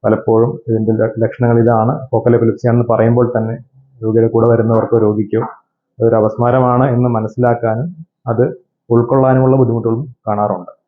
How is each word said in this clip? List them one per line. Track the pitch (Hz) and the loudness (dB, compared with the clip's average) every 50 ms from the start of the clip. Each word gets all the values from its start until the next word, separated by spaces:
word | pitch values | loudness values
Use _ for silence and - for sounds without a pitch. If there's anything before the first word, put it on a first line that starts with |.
| - | 0
പലപ്പോഴും | 117 107 107 - - 113 113 117 123 - - - - | 0 -2 0 0 0 2 2 2 0 -2 -8 -6 -4
ഇതിൻ്റെ | 113 110 110 107 113 110 | -2 -2 0 -2 0 0
ല-, | 110 113 - 113 113 | -2 -4 -2 -2 -4
ലക്ഷണങ്ങൾ | 110 - - 123 120 117 117 113 | -4 -2 -2 0 2 2 2 4
ഇതാണ്, | 117 120 110 110 117 131 - - - | 2 2 2 2 0 -2 -4 -6 -4
ഫോക്കൽ | - 113 107 120 117 117 | -4 -2 0 2 2 2
എപ്പിലെപ്സി | 120 113 104 - - 123 | 2 0 -2 0 -2 0
ആണെന്ന് | 117 120 120 117 117 | 0 0 0 0 0
പറയുമ്പോൾ | 110 110 113 117 120 123 117 - | 0 2 2 2 2 0 0 0
തന്നെ | 113 110 113 113 117 - _ _ _ _ _ _ _ 113 | -4 -4 -4 -8 -10 -12 _ _ _ _ _ _ _ -6
രോഗിയുടെ | 110 110 113 113 113 113 | -2 0 2 2 2 2
കൂടെ | 113 113 120 117 | 2 2 2 2
വരുന്നവർക്കോ | 113 113 113 117 113 107 - - 117 110 | 2 2 2 2 0 0 2 0 2 2
രോഗിക്കോ | 104 104 104 107 101 - 110 113 - - - _ _ _ _ _ _ _ - | 2 0 -2 -4 -2 -2 -4 -4 -4 -10 -18 _ _ _ _ _ _ _ -2
അതൊരു | 110 113 113 113 | 0 0 2 2
അപസ്മാരമാണ് | 107 107 107 - 120 120 120 131 127 123 123 123 131 139 120 | 0 0 0 0 0 0 2 2 2 2 2 2 0 0 0
എന്ന് | 117 123 123 120 110 | 0 0 0 0 -2
മനസ്സിലാക്കാനും | 110 107 - - 123 123 117 113 - 113 110 113 135 170 180 160 165 _ _ _ _ 117 117 | -4 -6 -4 -2 0 0 0 0 -2 -4 -4 -4 -6 -8 -10 -14 -20 _ _ _ _ -6 -2
അത് | 110 120 151 160 - _ _ _ _ _ _ 117 | 0 0 -2 -2 -10 _ _ _ _ _ _ 0
ഉൾക്കൊള്ളാനുമുള്ള | 117 117 117 131 135 135 131 127 131 131 131 131 135 131 | 0 2 2 2 2 2 2 2 2 2 2 2 2 2
ബുദ്ധിമുട്ടുകളും | 117 117 117 - 117 113 117 143 147 120 _ _ 110 | 0 0 -2 -2 -2 -4 -4 -6 -10 -14 _ _ -6
കാണാറുണ്ട്. | 107 104 104 104 101 90 90 - - _ _ | -4 -2 -2 -2 -2 -6 -8 -14 -20 _ _